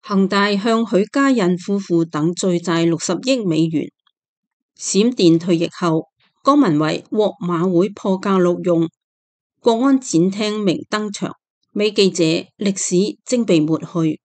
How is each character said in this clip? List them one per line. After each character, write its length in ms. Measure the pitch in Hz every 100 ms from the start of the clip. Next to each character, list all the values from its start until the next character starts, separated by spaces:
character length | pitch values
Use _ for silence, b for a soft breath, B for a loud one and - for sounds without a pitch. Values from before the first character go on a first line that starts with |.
| -
恒 140 | 196 190
大 280 | 202 202 202
向 300 | 233 226 226
許 180 | 190 208
家 260 | 277 269
印 260 | 247 180 180
夫 180 | 180 202
婦 280 | 196 170 165
等 240 | 156 156
追 260 | 175 190 175
債 240 | 175 165
六 120 | 170 160
十 120 | - 175
億 200 | 254 269
美 200 | 196 156
元。 240 | 165 156 123 _ _ _ _ _ _ _ _ _
閃 340 | - 190 233
電 280 | 247 180 165
退 160 | 175 170
役 120 | 165 -
後， 280 | 175 160 - _ _ _
江 120 | - 294
文 220 | 226 147
蔚 260 | 156 170 -
獲 240 | 220 208 202
馬 240 | 175 170 185
會 200 | 170 202
破 280 | 202 208 190
格 140 | 202
錄 320 | 190 180 175
用。 260 | 175 170 170 _ _ _ _ _ _ _
國 120 | 240 226
安 140 | 269 269
展 220 | - 160 185
廳 320 | 196 214 214
明 160 | 202 151 -
登 220 | 214 214
場， 220 | 202 - - _ _ _
美 180 | 202 214
記 180 | 208 190
者 120 | - 160 170 185 _
歷 200 | 202 196
史 400 | - 180 208 - -
正 180 | 247
被 140 | 214 170
抹 180 | 156 156
去。 400 | 165 175 160 -